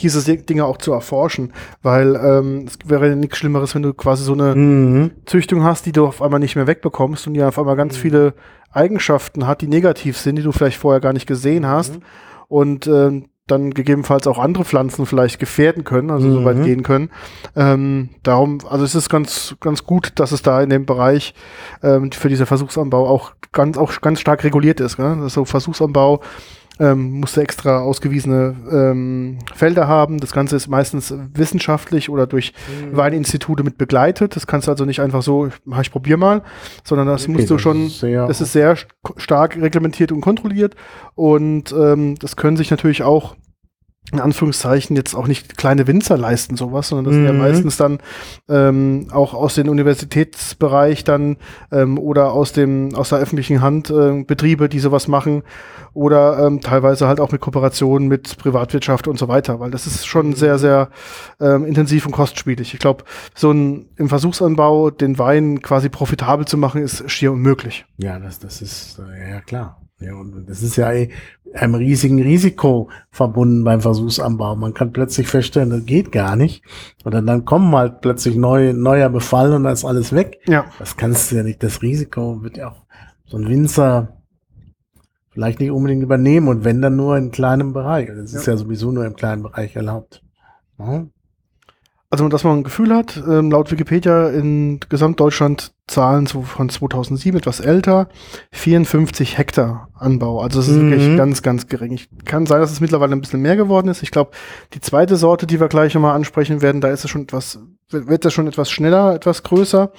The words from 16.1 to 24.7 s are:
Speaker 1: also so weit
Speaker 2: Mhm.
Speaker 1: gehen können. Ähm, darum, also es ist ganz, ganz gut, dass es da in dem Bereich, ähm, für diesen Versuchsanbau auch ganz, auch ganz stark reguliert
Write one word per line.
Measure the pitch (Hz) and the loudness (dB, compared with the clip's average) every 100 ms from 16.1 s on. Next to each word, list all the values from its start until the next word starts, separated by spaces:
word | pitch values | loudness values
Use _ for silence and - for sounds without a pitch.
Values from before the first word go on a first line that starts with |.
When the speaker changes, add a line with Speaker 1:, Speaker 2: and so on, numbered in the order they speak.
Speaker 1:
also | 147 135 | 0 2
so | 131 123 | 4 2
weit | 123 | 2
Speaker 2:
Mhm. | 143 | 2
Speaker 1:
gehen | 127 | 0
können. | 131 135 160 - - - - - | 0 0 -2 -10 -20 -20 -10 0
Ähm, | 139 135 139 135 127 - | 2 4 2 -2 -4 -6
darum, | - 123 143 143 - | 0 2 2 -2 -6
also | 139 139 | -2 0
es | |
ist | 165 - | -2 0
ganz, | 156 147 - - - | -2 -2 -6 -10 -8
ganz | 156 151 - | -4 -4 0
gut, | 180 - - | -2 -2 -2
dass | 139 | -2
es | 143 | 0
da | - 131 | 2 2
in | 139 | 2
dem | 135 135 | 2 0
Bereich, | 127 127 143 - - - - - - | 0 2 2 0 -14 -20 -20 -20 -4
ähm, | 143 135 135 | 2 2 0
für | - 147 | -2 0
diesen | 135 131 | 0 2
Versuchsanbau | 135 139 - 143 127 127 | 0 -2 -4 -2 0 2
auch | 135 - _ - | 2 0 _ -8
ganz, | - 143 139 | 0 0 2
auch | 151 - | -2 0
ganz | 156 156 | -2 0
stark | - 147 | 0 0
reguliert | 151 147 151 | 2 2 2